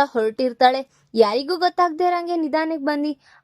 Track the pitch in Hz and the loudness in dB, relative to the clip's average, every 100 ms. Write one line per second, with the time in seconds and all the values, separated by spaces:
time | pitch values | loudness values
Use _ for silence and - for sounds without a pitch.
0 | 285 240 220 220 254 240 254 254 262 _ | 0 0 -2 -2 -4 2 2 2 -6 _
1 | _ 220 208 240 285 349 359 359 349 311 | _ 2 2 2 -2 -2 -2 0 0 0
2 | 359 349 349 349 311 311 320 320 277 294 | 0 -2 -4 -4 -2 -2 -4 -4 -4 -4
3 | 294 285 _ _ | -4 -8 _ _